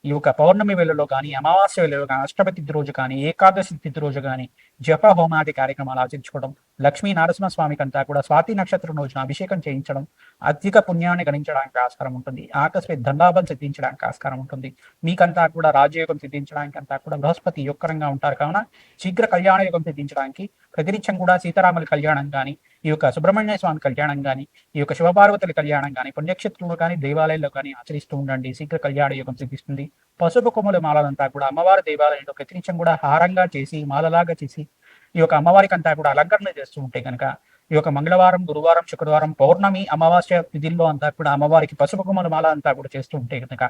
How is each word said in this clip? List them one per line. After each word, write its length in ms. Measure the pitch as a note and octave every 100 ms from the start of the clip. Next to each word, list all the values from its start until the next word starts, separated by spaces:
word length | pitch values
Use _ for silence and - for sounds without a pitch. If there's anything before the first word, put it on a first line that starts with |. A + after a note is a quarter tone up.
| C#3+
ఈ 20 |
యొక్క 160 | D3 D3 B2+
పౌర్ణమి 360 | D#3 G3 G3+ F#3
వేళల్లో 280 | E3 D3+ D3
కానీ, 160 | C3+ D3 C#3+
అమావాస్య 420 | D3+ F#3 - -
వేళల్లో 220 | D#3+ C#3+ C#3
కానీ, 120 | C3+ C#3
అష్టమి 240 | - F#3+ F3+
తిథి 140 | D3 D3+
రోజు 160 | C#3+ C#3
కానీ, 160 | C3 C3+ D3
ఏకాదశి 440 | - F#3+ F#3+ F#3 D#3
తిథి 160 | D#3 D3
రోజు 180 | D3 C#3 C3+
కానీ 180 | C3 B2+ _ _ _
జప 260 | C3 D3+ G#3+ F3
హోమాది 340 | E3 D#3+ D#3 C#3+
కార్యక్రమాలు 400 | C3 C#3 C3+ B2+
ఆచరించుకోవడం, 480 | B2+ C#3+ - C#3+ C3+ C#3+ _ - C#3
లక్ష్మీ 240 | C#3+ G3+ F3
నరసింహస్వామికి 640 | E3 E3+ F#3+ - D3+ D3
అంతా 160 | C3+ C#3 C#3
కూడా 120 | C#3+ -
స్వాతి 240 | D#3 E3 G3+
నక్షత్రం 360 | F3+ F3+ E3 D3+
రోజున 180 | C#3 C3+ C3
అభిషేకం 320 | C#3+ F#3 F#3 D3+
చేయించడం 380 | C3+ C3+ C3+ D3 _ _ _ -
అధిక 280 | D3+ G3 G#3+ G3
పుణ్యాన్ని 380 | E3+ E3+ F3 D#3+
గణించడానికి 500 | C#3+ D3 C#3 C3 B2+
ఆస్కారం 280 | B2 _ C3+ B2+
ఉంటుంది. 240 | C3 B2+ - C#3+
ఆకస్మిక 340 | D#3 F#3+ E3+ D3+ A#2+
ధనలాభం 380 | D3 F3 F3 F3
సిద్ధించడానికి 540 | C#3+ C#3+ C#3+ C3 C3+ -
ఆస్కారం 280 | - C#3 C3
ఉంటుంది. 280 | C3 C3+ C3 _ _ _ E3
మీకంతా 380 | F3+ F3 E3+ D#3+ E3
కూడా 120 | D#3 C#3
రాజయోగం 400 | D3 E3 D#3+ D3+
సిద్ధించడానికి 540 | C#3 C#3+ C#3+ D3 D3 D3
అంతా 160 | C#3 C3+
కూడా 120 | - D3
బృహస్పతి 400 | C#3+ E3+ F#3 D3+ C#3
యోగకరంగా 400 | C#3+ D#3+ D#3 D3
ఉంటారు 240 | C#3 D3 C#3
కావున 200 | D3+ F#3+ A#3 _ _ _
శీఘ్ర 260 | F#3 F#3 A3
కళ్యాణ 260 | F3+ F#3+ F#3+ F#3
యోగం 160 | E3+ D#3+
సిద్ధించడానికి 580 | C#3+ C#3+ C#3 C3+ C3+ G3+ _ _ -
ప్రతినిత్యం 400 | D#3+ G3+ - F#3
కూడా 140 | F3+ F3+
సీతారాముల 420 | E3+ F#3+ F#3 F3 D#3+
కళ్యాణం 340 | D3+ D3+ C#3+ C#3+ C#3
కానీ, 180 | C3+ - _ _ D#3
ఈ 20 |
యొక్క 140 | D#3 C#3 C#3
సుబ్రహ్మణ్య 380 | E3 G#3 G#3+ G3+
స్వామి 200 | F3+ D#3
కళ్యాణం 340 | C#3 B2+ D3 C#3+ C#3
కానీ, 180 | C3 C#3 _ _ D3+
ఈ 20 |
యొక్క 140 | C#3+ D3
శివపార్వతుల 540 | E3+ F#3 G3+ G3+ F3+ D#3+
కళ్యాణం 340 | D3 D3 C#3+ C3
కానీ, 120 | C3 C#3
పుణ్యక్షేత్రంలో 580 | D#3 F#3 G3+ _ F3 E3+
కానీ, 120 | E3+ F3
దేవాలయంలో 460 | C#3 D3+ D#3 D#3 C#3+ C3+
కానీ 140 | C#3 C3+
ఆచరిస్తూ 340 | - D3 _ C#3+
ఉండండి. 280 | C#3 C3 B2+ A#2+
శీఘ్ర 200 | D3 D#3+ C#3+
కళ్యాణ 260 | C#3 C#3 C3+
యోగం 160 | C3 B2
సిద్ధిస్తుంది. 420 | B2+ C#3 - C#3 C#3 _ _ _
పసుపు 300 | E3+ E3 D3+ -
కొమ్ముల 220 | G3+ F3+ D#3
మాలలంతా 380 | D3+ D3 C#3 C#3
కూడా 120 | C#3+ C#3
అమ్మవారి 300 | D3+ F3+ G3 E3+
దేవాలయంలో 440 | D3 D3 D3 C#3 -
ప్రతినిత్యం 380 | C#3 F3+ F3+ E3+
కూడా 100 | E3+ D#3+
హారంగా 420 | C#3+ D#3 F3 F#3 F3+
చేసి, 240 | C#3+ C3+ D#3 C#3+
మాలలాగా 440 | C#3 D#3+ E3 F3 E3
చేసి, 200 | C#3 - D3 _ _ _ _
ఈ 60 | F3
యొక్క 120 | D#3+ D#3
అమ్మవారికి 340 | E3 F#3+ G3 F3+
అంతా 140 | D#3+ D3+
కూడా 120 | D3
అలంకరణ 340 | C#3 D#3+ G#3 G3+ D3
చేస్తూ 200 | C3 -
ఉంటే 160 | C3 C3+ A#2+
కనుక, 180 | B2 C3+ C#3 _ _ _
ఈ 40 | D3+
యొక్క 140 | D#3 C#3+
మంగళవారం, 460 | D#3 F#3 F#3 F3+ F3
గురువారం, 340 | D3 D#3+ E3+ -
శుక్రవారం, 400 | - D#3 D3+ D#3 D3+
పౌర్ణమి, 420 | C#3 F3 G3 F#3+ G3 D3+
అమావాస్య 400 | E3 F3 E3+ F3+ E3
తిథిల్లో 320 | D3+ D#3 E3+ D#3+
అంతా 160 | D3 D3+ -
కూడా 140 | D3+ C#3+
అమ్మవారికి 380 | D3 D#3+ - C#3+
పసుపు 220 | C#3+ F#3+ F#3
కొమ్ముల 200 | F#3+ E3+ D#3+
మాల 100 | D#3+ D3+
అంతా 140 | D3 C3
కూడా 120 | C#3 C3+
చేస్తూ 180 | - D3+
ఉంటే 160 | A#2+ C3+ B2
కనుక 180 | B2+